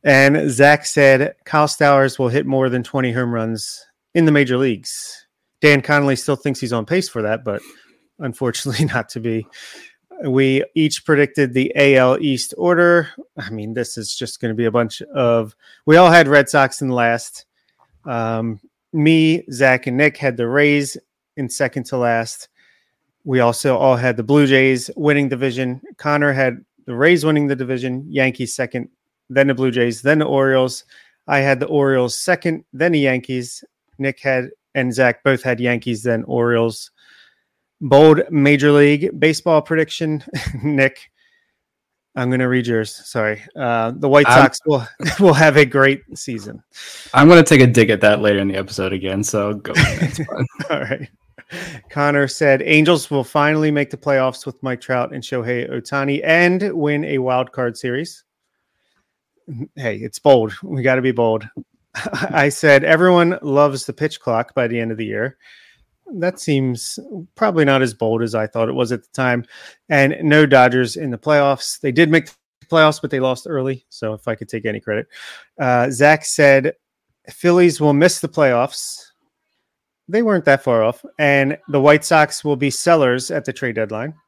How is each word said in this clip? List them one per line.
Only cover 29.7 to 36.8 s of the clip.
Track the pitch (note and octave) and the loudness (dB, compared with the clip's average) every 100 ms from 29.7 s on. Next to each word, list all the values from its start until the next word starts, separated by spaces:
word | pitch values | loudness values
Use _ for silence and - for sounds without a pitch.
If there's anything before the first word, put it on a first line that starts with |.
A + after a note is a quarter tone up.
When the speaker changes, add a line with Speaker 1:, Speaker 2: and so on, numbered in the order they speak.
Speaker 1:
Jays, | B2 A#2+ A2+ | 0 -2 -2
then | C#3 D#3 | 0 0
the | D3 | 0
Orioles. | C3+ C3+ C3 C3 - _ _ _ _ - | 0 2 2 0 -4 _ _ _ _ -4
I | C#3+ | -2
had | C#3 C3 | 0 0
the | C#3+ | -2
Orioles | D3+ C#3 C3+ B2 - | -2 0 0 -2 -4
second, | - F3 F3 D#3+ _ | -4 -2 -2 -6 _
then | C3 E3+ | -4 -2
the | D#3+ | 0
Yankees. | C3+ B2+ B2 B2+ A#2+ - _ _ _ _ | 0 -2 -4 -8 -8 -16 _ _ _ _
Nick | C#3 C3 | -8 -6
had, | C#3 C3 B2+ - _ C#3+ | -4 -4 -6 -16 _ -4
and | B2+ | -4
Zach | A#2+ B2+ A#2 | 2 0 2
both | C#3 C3 | -2 -2
had | C3 A#2 | -2 -4
Yankees, | B2 A#2+ B2 A2+ | -2 -4 -4 -6
then | A#2+ A2+ - | -4 -4 -4
Orioles. | B2+ A#2 A#2 A#2 A2+ | -4 0 0 -2 -6